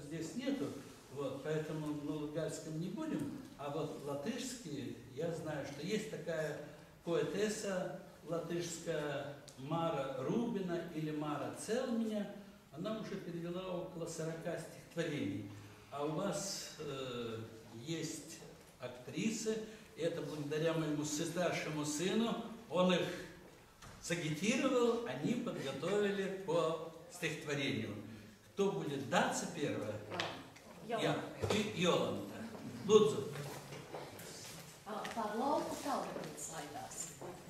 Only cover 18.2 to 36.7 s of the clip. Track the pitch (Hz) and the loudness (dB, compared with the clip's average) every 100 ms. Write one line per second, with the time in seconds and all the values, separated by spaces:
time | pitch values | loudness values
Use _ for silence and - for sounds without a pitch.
18.2 | - - - - - - 123 - - - | -10 -12 -14 -16 -18 -10 -10 -8 -6 0
19.2 | 220 - 220 220 - - - - 165 - | 0 2 0 0 -2 -10 -14 -2 0 0
20.2 | 147 151 143 156 165 160 151 147 147 160 | -2 -4 -2 2 4 4 2 2 2 0
21.2 | 165 180 170 - - 156 147 - 190 208 | 0 2 2 2 0 0 0 2 4 6
22.2 | 226 185 - - - 175 180 170 - - | 4 2 -4 -10 0 6 8 8 4 -2
23.2 | - - - - - - - - - 165 | -6 -12 -16 -18 -20 -18 -16 -10 -2 0
24.2 | 151 147 208 262 269 247 240 226 - 139 | 0 2 4 4 6 6 6 4 0 0
25.2 | 165 247 - - 139 139 165 208 202 196 | 2 2 0 -2 -2 -2 2 4 4 4
26.2 | 190 190 180 165 160 160 - - - - | 0 0 2 4 4 2 -2 -10 -14 -4
27.2 | 160 151 143 143 127 107 104 - - - | -2 -2 -2 0 2 2 0 -4 -8 -12
28.2 | - - - - 196 - 156 139 113 185 | -14 -18 -6 2 4 4 0 -2 2 4
29.2 | 254 - 190 - 143 - - - - - | 6 2 -2 0 0 0 -2 -4 -4 -2
30.2 | - - - - - - - 226 - - | -2 -4 -10 -16 -18 -12 -2 2 4 2
31.2 | - - - 220 208 160 180 180 - - | -2 -2 2 4 4 4 6 6 4 0
32.2 | - - - - - - 185 214 - 123 | -4 -8 -8 -8 -8 -2 10 12 12 6
33.2 | - - - - - - - - - - | 0 -4 -6 -8 -10 -10 -8 -8 -8 -10
34.2 | - - - - - - - 208 190 - | -12 -10 -10 -12 -14 -14 -8 -6 -4 -2
35.2 | 214 220 277 320 - 311 285 226 - 180 | 0 2 4 4 2 -2 0 0 -2 -4
36.2 | 156 - - 160 147 | -6 -6 -6 -6 -8